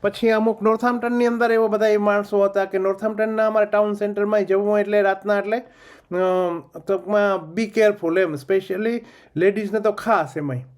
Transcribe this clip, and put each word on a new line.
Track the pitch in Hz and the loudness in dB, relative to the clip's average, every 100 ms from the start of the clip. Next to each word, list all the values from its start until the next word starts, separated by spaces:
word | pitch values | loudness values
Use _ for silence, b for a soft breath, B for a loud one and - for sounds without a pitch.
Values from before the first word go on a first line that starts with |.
પછી | 202 196 233 | -4 0 0
અમુક | 220 220 220 | 2 0 0
નોર્થામ્પ્ટનની | 208 226 247 240 240 240 240 | 0 2 0 -2 -2 0 0
અંદર | 233 233 | 2 2
એવા | 226 226 | 2 2
બધા | 208 220 | 2 2
એ | 208 | 2
માણસો | 208 208 202 208 | 2 0 0 0
હતા | 196 196 190 | 2 0 -2
કે | 190 | -2
નોર્થામ્પ્ટનના | 190 190 214 214 220 220 220 | -2 -2 -4 -2 -2 0 0
અમારા | 214 208 | 2 2
ટાઉન | 208 208 | 2 0
સેન્ટરમાં | 202 208 208 208 214 | -2 -4 -2 0 0
જવું | 190 190 208 | 2 0 2
હોય | 208 | 0
એટલે | 202 208 | 2 2
રાતના | 196 190 196 202 | 2 0 -2 -2
એટલે, | 196 233 | -2 -6
અ, | 247 - - - _ 175 185 185 180 170 131 170 - | -6 -20 -20 -20 _ -2 0 0 -2 -4 -12 -14 -4
ટૂંકમાં | 190 180 208 202 185 160 175 | -4 0 0 2 -2 -4 -6
be | 214 220 | -2 4
careful | 214 208 170 175 | 2 2 0 2
એમ, | 180 | 0
specially | 147 - 190 190 190 220 233 233 B B 151 | -2 -2 -2 -2 -4 -4 -4 -10 B B 0
લેડીઝને | 185 202 208 220 | 0 0 -4 -2
તો | 214 | -2
ખાસ | 202 233 202 151 160 | -2 0 0 0 -6
એમાંય. | 147 127 - | -6 -6 -10